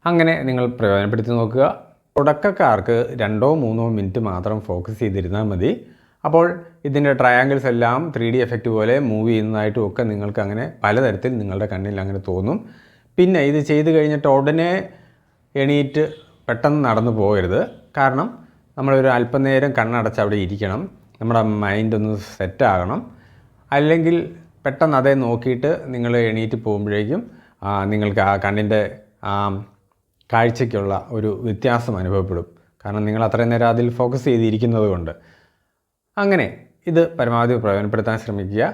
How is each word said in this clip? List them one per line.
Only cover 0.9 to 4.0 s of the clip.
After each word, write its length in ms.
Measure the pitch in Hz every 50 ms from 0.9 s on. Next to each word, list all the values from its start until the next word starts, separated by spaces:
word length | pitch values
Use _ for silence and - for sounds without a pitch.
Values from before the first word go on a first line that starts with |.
| 98 98 101 104 110 113 107 117 120 120
നോക്കുക. 260 | 113 110 117 131 135 - - - - - _ _ _ _ _ -
തുടക്കക്കാർക്ക് 760 | 185 151 147 147 - 202 196 202 190 135 110 101 90 - 117 113 120 120 120 123
രണ്ടോ 260 | 110 101 107 107 120 139 156 160
മൂന്നോ 240 | 135 113 113 113 117 117 113
മിനിറ്റ് 240 | 107